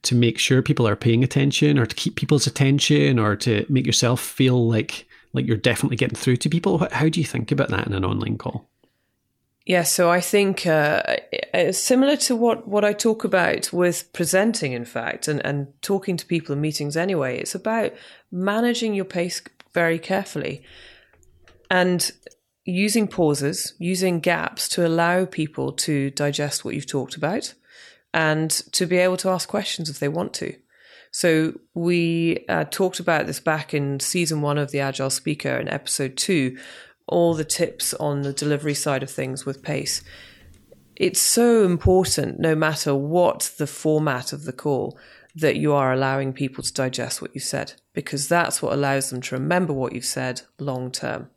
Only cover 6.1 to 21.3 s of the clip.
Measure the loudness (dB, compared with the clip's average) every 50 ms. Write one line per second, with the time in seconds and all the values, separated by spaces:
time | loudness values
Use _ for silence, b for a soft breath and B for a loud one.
6.1 | -2 -2 0 2 2 2 2 0 0 2 2 2 2 2 0 0 0 0 0 2
7.1 | 2 0 -2 -2 -2 -6 -2 -2 0 0 0 0 0 -2 -2 -2 -2 -2 0 0
8.1 | -2 -2 -2 -4 -4 -4 -6 -8 -8 -8 -12 _ _ _ _ _ _ _ _ _
9.1 | _ _ _ _ _ _ _ _ _ _ _ 2 2 2 2 2 2 4 6 6
10.1 | 6 4 2 2 4 4 4 4 2 0 2 2 4 4 4 4 2 0 0 0
11.1 | -2 -2 -2 -6 -6 -6 -6 -2 0 0 2 2 0 -2 2 2 4 6 6 4
12.1 | 4 2 2 0 2 2 2 2 2 0 -2 0 0 2 2 2 0 2 2 0
13.1 | 0 2 0 0 2 2 4 2 0 0 -4 -4 0 2 2 2 2 -2 -8 _
14.1 | _ -4 -2 2 2 2 4 2 0 0 -2 -4 -4 -4 -8 -6 -8 -6 -6 -6
15.1 | -6 -4 -4 -4 -2 -2 -2 -2 -2 -2 -4 -6 -10 _ -4 -2 -2 -2 0 -2
16.1 | -4 -4 -2 -2 -2 -2 -2 -2 -2 -2 -2 -2 -2 -2 -4 -2 -2 -2 0 0
17.1 | 0 0 0 -2 -4 -4 -6 -8 -8 -6 -4 -2 -2 0 -2 -2 B B B B
18.1 | B B B B -6 -4 -2 0 0 0 0 0 0 0 -2 -2 -2 -2 -4 -4
19.1 | -2 -4 -4 -2 -4 -10 _ -14 _ _ -20 _ _ 0 2 2 0 -2 -2 -2
20.1 | -2 -2 -2 -4 -8 -6 -6 -6 -8 -8 B B B B B B B B B B
21.1 | B B B _